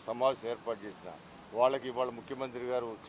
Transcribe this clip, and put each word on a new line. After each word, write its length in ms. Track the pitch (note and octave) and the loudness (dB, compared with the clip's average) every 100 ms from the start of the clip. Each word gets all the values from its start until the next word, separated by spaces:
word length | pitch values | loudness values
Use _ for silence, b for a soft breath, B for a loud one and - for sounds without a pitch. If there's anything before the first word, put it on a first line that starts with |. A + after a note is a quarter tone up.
| - | -4
సమావేశం 420 | A#2+ C3 B2 A2+ | 4 4 4 -2
ఏర్పాటు 360 | A#2+ A#2 G#2+ | -4 -2 -4
చేసిన 280 | G#2 F2+ F2+ D#2 - - - | -4 -10 -12 -12 -14 -18 -6
వాళ్ళకి 360 | G#2+ B2+ C3+ B2+ | 6 6 6 -2
ఇవాళ 200 | B2 B2+ | 0 0
ముఖ్యమంత్రి 560 | A#2 G#2 C3 C3 A#2+ | 0 -8 -4 -4 -4
గారు 320 | B2 B2+ A#2 A2 | 0 0 0 -6